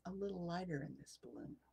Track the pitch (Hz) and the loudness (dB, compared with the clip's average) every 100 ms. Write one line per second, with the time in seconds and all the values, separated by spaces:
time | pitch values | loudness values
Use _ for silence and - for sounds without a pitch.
0 | 190 190 202 185 170 175 185 147 139 131 | 0 2 2 2 2 2 4 2 0 -4
1 | - - 123 120 - - - | -10 -12 -10 -8 -6 -8 -14